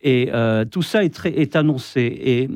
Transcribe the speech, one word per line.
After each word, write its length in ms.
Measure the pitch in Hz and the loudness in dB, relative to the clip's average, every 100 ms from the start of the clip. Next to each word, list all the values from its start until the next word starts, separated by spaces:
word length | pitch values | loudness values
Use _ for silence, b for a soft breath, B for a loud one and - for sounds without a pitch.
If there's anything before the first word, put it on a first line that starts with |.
Et, 280 | 143 127 127 | 0 2 2
euh, 300 | 117 117 110 | 0 0 0
tout 180 | 110 185 | 0 -4
ça 220 | 165 220 | 0 2
est 100 | 180 | 0
très, 180 | - 175 | -2 -4
est 260 | 147 151 160 | 0 0 2
annoncé. 440 | 151 131 - 131 | 2 0 -2 -2
Et 480 | 120 - 131 123 131 | -2 -2 0 0 0